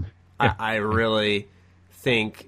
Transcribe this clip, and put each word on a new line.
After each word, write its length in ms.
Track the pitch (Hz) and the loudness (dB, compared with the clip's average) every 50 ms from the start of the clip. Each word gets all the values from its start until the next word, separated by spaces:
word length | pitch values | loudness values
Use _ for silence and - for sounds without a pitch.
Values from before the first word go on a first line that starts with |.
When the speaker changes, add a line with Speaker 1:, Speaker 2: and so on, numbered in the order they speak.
| 92 - - | -10 -10 -12
Speaker 1:
<laughs> 260 | _ _ _ - - | _ _ _ -4 0
Speaker 2:
I, 140 | 123 123 117 | 0 0 0
I 180 | - 113 110 110 | 0 -2 -2 -2
really 720 | 110 104 110 107 113 117 113 110 107 104 104 104 101 101 - - - - _ _ - - - | -2 0 0 0 0 2 2 2 2 2 2 0 0 -2 -6 -18 -20 -20 _ _ -20 -20 -20
think 560 | - - - 139 120 113 107 107 - - - | -14 -6 -2 0 0 2 0 -2 -6 -10 -18